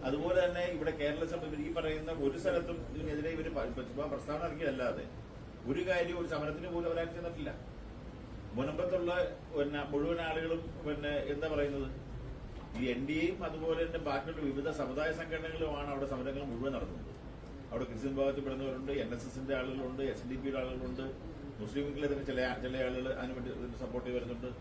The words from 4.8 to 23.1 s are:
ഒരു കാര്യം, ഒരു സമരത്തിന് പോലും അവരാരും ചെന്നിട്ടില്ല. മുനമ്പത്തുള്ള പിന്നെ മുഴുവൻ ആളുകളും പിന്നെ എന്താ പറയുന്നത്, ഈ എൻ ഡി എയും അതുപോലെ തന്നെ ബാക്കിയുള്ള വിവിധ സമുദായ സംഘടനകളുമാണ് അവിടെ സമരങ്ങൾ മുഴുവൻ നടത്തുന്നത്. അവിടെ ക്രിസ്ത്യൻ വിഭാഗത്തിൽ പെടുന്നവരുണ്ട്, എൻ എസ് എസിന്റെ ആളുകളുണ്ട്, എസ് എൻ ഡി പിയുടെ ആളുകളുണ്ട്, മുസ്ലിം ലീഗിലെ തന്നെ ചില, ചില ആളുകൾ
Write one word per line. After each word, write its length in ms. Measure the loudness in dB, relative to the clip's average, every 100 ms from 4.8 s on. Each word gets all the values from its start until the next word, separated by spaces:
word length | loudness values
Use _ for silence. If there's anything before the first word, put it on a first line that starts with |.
| 2 0 -4 -8 -12 -12 -12 -8 0
ഒരു 120 | 0 4
കാര്യം, 260 | 4 4 0
ഒരു 80 | 0
സമരത്തിന് 360 | 0 0 -2 -2 0
പോലും 120 | 2
അവരാരും 240 | 2 0 -2
ചെന്നിട്ടില്ല. 340 | -4 -4 -4 -4 -8 -10 -10 -10 -10 -10 -10 -10 -6 0
മുനമ്പത്തുള്ള 540 | 0 2 2 4 4 4 2 0 -4 2
പിന്നെ 240 | 2 2 2
മുഴുവൻ 300 | 2 4 4 2
ആളുകളും 340 | 2 2 0 0 -4 -2
പിന്നെ 280 | 0 2 0 0
എന്താ 140 | 0 2
പറയുന്നത്, 340 | 2 2 2 -2 -4 -6 -8 -6 -8 -8 -8 -6 0
ഈ 120 | 2
എൻ 80 | 2 2
ഡി 80 | 4
എയും 160 | 4 2 -2
അതുപോലെ 320 | 0 2 2 2
തന്നെ 160 | 0 2
ബാക്കിയുള്ള 320 | 0 0 0 0
വിവിധ 200 | 2 0 0
സമുദായ 300 | 0 2 2 0
സംഘടനകളുമാണ് 720 | -2 -2 -2 0 0 0 0
അവിടെ 160 | 0 0
സമരങ്ങൾ 320 | 0 -2 -2 -2
മുഴുവൻ 220 | 0 0 0
നടത്തുന്നത്. 340 | -2 -4 -6 -8 -10 -10 -10 -10 -4
അവിടെ 140 | -2 -2
ക്രിസ്ത്യൻ 240 | 0 0 4
വിഭാഗത്തിൽ 280 | 4 4 0
പെടുന്നവരുണ്ട്, 440 | -2 -2 -2 0 0
എൻ 80 | 0 -2
എസ് 120 | -4
എസിന്റെ 240 | -6 0 0
ആളുകളുണ്ട്, 440 | 2 -2 -2 0 -2
എസ് 100 | -2
എൻ 60 | -2
ഡി 60 | -2
പിയുടെ 160 | 0 0
ആളുകളുണ്ട്, 420 | 0 -2 -4 -2 -4 -6 -8 -8 -10 -6
മുസ്ലിം 220 | -2 0 0
ലീഗിലെ 200 | 2 2
തന്നെ 140 | 2 0
ചില, 100 | 2 2 2
ചില 140 | 0 2 2
ആളുകൾ 220 | 2 0